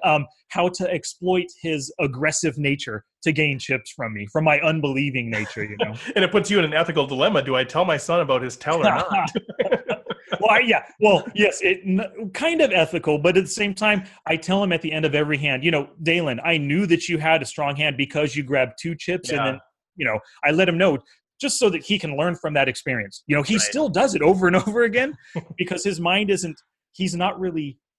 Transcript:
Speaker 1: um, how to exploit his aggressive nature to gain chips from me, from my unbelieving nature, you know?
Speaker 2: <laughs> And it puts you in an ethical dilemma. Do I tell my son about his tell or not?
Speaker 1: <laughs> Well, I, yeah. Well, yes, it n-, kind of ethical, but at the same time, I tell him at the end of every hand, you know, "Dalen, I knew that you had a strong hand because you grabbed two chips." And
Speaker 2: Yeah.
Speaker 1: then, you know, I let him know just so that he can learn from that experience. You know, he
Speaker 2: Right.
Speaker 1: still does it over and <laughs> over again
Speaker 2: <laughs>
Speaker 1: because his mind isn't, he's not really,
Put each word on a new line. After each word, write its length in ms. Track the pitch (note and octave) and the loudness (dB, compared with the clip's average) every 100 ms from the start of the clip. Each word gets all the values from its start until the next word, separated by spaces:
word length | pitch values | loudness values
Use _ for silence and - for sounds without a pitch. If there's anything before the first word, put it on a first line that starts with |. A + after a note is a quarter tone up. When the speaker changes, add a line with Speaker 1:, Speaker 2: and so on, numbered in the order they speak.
Speaker 1:
um, 240 | F3+ D3+ C#3+ _ _ | 2 2 0 _ _
how 180 | - F3+ | -2 0
to 240 | F3+ F3+ | 0 -2
exploit 560 | F3 - - F3+ F#3 F3+ - | -4 -6 -6 0 0 -2 -6
his 300 | E3 D#3 C3+ - | -6 -4 -6 -4
aggressive 580 | D3 B2+ D#3 D3 E3 C3+ | -4 -2 -2 0 -2 -2
nature 480 | C#3+ C#3+ - G#2+ - _ | -2 -2 -4 -10 -12 _
to 80 | - | -2
gain 260 | D3+ D3+ C3+ | 0 0 -2
chips 320 | - C3+ - | -4 -6 -6
from 220 | - A#2 | -10 -8
me, 140 | G#2 G2+ | -8 -6
from 160 | D#3+ | -2
my 160 | D#3 D3 | 2 2
unbelieving 680 | D#3+ D#3+ C#3+ C3+ C#3+ B2+ A#2 | 2 0 0 -2 -2 -4 -4
nature, 320 | A2 G#2+ - | -4 -6 -6
you 140 | G#2 G#2 | -10 -6
know? 160 | G#2+ | -6
Speaker 2:
<laughs> 220 | A2+ - A#3 | -6 -6 0
And 100 | F#3 | 2
it 60 | |
puts 200 | G3+ F3 | 2 2
you 80 | G3+ | 2
in 60 | D#3+ | 2
an 80 | |
ethical 340 | D#3 E3 D#3 C3+ | 2 0 0 -2
dilemma. 340 | C3+ E3 F#3 | 2 2 2
Do 140 | C3+ D#3 | 2 0
I 80 | |
tell 220 | C3 D3+ F#3 | 0 0 0
my 120 | D3+ | 0
son 220 | - E3+ | 0 0
about 220 | D3+ B2+ | 2 0
his 160 | B2 - | -2 -6
tell 240 | - E3 | -2 2
or 20 | |
not? 480 | C#3+ D3 F3+ G3 D#3+ | 2 2 0 -2 -2
Speaker 1:
<laughs> 60 | - - - C#4+ B3+ - A3 - - - F#3+ | -4 -6 -4 0 -2 -2 -8 -8 -12 -6 0
Well, 120 | G#3+ | 4
I, 80 | G#3+ | 4
yeah. 240 | A#3+ F3+ - - | 4 2 -2 0
Well, 260 | G#3 F3+ - | 4 4 2
yes, 260 | G3+ G#3 - | 0 0 2
it 200 | F#3 F#3 F#3+ | 0 0 0
n-, 440 | F#3 G#3+ - G#3+ | -2 -2 -8 -12
kind 280 | F#3 D#4 E4 | -4 -2 2
of 100 | C#4+ | 2
ethical, 460 | F#3 D#3+ E3+ D#3 D3 | 2 0 0 0 2
but 180 | D#3+ F3+ | 4 2
at 80 | |
the 60 | F#3+ | 2
same 240 | - G#3 | -2 -4
time, 300 | F#3+ G#3+ G#3 F#3+ - - | 0 0 0 -2 -10 -4
I 120 | E3 | -4
tell 260 | E3 G3 | 0 0
him 80 | G3+ | 2
at 100 | E3 | 0
the 100 | D#3+ | -2
end 120 | D#3 D#3 | -2 0
of 100 | D3 | 2
every 220 | D3+ D3+ | 0 0
hand, 260 | D3 C3 | 0 0
you 80 | D3+ | 0
know, 180 | D#3+ C#3 - | 0 -2 -4
"Dalen, 360 | D#3+ E3+ E3 A#2 | 0 0 0 -2
I 140 | D#3+ E3+ | 0 0
knew 280 | C#3+ D3+ G3 | 2 0 2
that 240 | E3+ - | 2 0
you 80 | E3 | -2
had 240 | D#3 D#3+ | 2 2
a 40 | C#3 | 0
strong 300 | - C#3+ C#3 | -4 -4 -2
hand 220 | D3+ C3 | -2 -2
because 380 | C#3+ D3+ D3+ D3 | -2 -2 -2 -2
you 80 | |
grabbed 300 | C3+ C#3 B2+ - | -2 0 0 -2
two 160 | E3 E3 | -8 -6
chips." 340 | - F3+ F3+ | -6 -6 -4
And 80 | D3 | -2
Speaker 2:
Yeah. 80 | A#2+ | -2
Speaker 1:
then, 140 | C3+ - _ _ - | -4 -10 _ _ -6
you 80 | C3+ | -2
know, 140 | G#2+ - - D3 | -2 -6 -4 2
I 60 | |
let 180 | D#3 F#3 | 4 4
him 80 | E3 | 4
know 220 | F#3+ C#3 - _ _ - | 2 2 -4 _ _ -8
just 160 | C#4+ - | -4 2
so 120 | - | 2
that 120 | E3 | 2
he 140 | - G3+ | 0 -2
can 180 | E3 C#3+ | -2 -2
learn 200 | E3+ E3+ | 0 -2
from 180 | D#3+ | -2
that 160 | D3 C3+ | 2 2
experience. 540 | B2 - B2 G2+ - - | 0 -4 -4 -6 -10 -2
You 80 | D3 | 0
know, 60 | |
he 120 | C#3+ G#3+ | 2 0
Speaker 2:
Right. 60 | |
Speaker 1:
still 280 | - B3+ D4+ | 0 0 0
does 240 | E3+ C4+ F#3+ | 2 2 4
it 60 | |
over 260 | D#3 F#3+ F#3 | 4 6 4
and 80 | F3+ | 4
<laughs> 120 | F#3 | 2
over 160 | G#3+ | 2
again 340 | A#3 A3+ C4+ - - - | 2 2 -2 -4 -12 -12
Speaker 2:
<laughs> 220 | - - | -10 -6
Speaker 1:
because 260 | F3+ F3+ | -4 -4
his 160 | G3+ E3+ | -4 -2
mind 300 | E3+ F#3+ G#3 | 0 0 2
isn't, 280 | F#3+ E3+ D3+ _ _ _ | 0 -2 -10 _ _ _
he's 220 | - F#3 E3+ | -6 -4 -2
not 220 | F#3 F3+ | -2 -2
really, 400 | F#3 E3 D3 C3 _ | -4 -4 -6 -10 _